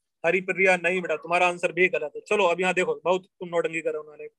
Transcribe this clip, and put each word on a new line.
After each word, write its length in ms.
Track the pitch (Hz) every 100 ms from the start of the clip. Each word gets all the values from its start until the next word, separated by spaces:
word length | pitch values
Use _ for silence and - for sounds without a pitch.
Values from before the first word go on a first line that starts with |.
| _ _
हरिप्रिया, 520 | 165 185 190 175 190 180
नहीं 240 | 170 185
बेटा, 140 | 170 151
तुम्हारा 320 | 160 175 180
आंसर 240 | 175 180
भी 160 | 160 180
गलत 240 | 156 151 151
है। 40 | -
चलो, 180 | 208 185
अब 140 | 170
यहाँ 140 | 156
देखो, 260 | 180 160 147
बहुत 220 | 165 185 185
तुम 220 | _ 180
नौटंकी 320 | 170 160 165
कर 140 | 160
रहे 320 | 151 151 147
हो। 20 | 151